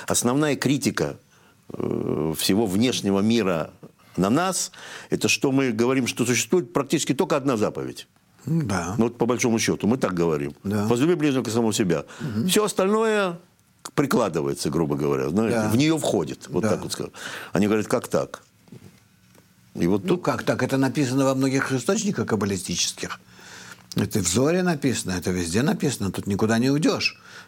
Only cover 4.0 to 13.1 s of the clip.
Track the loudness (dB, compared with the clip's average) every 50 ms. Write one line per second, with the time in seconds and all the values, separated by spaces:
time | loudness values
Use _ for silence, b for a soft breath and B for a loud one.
4 | _ -10 -4 0 2 2 2 2 2 0 -2 -4 -6 -6 B B B B B B
5 | B B -4 0 0 0 0 0 0 2 2 2 2 2 0 2 2 2 2 2
6 | 0 -2 -2 -2 0 0 0 0 0 2 2 0 0 0 -2 -4 -2 0 -2 -2
7 | 0 0 0 0 0 2 0 0 2 0 0 0 0 -2 -2 -4 -8 -8 -10 -12
8 | -16 -20 _ _ _ _ _ _ -6 -4 -2 -2 0 0 -2 -2 -2 -2 0 0
9 | 0 0 0 0 0 0 0 2 2 2 2 2 2 0 0 0 2 0 2 2
10 | 0 0 0 2 2 2 2 0 -2 -6 -8 -8 -6 -4 -2 -2 0 0 2 2
11 | 4 2 2 2 2 2 2 0 0 0 0 2 2 2 2 2 2 2 0 0
12 | -2 B B B B -6 -4 -2 0 2 2 2 2 2 0 0 2 2 2 2
13 | 2 2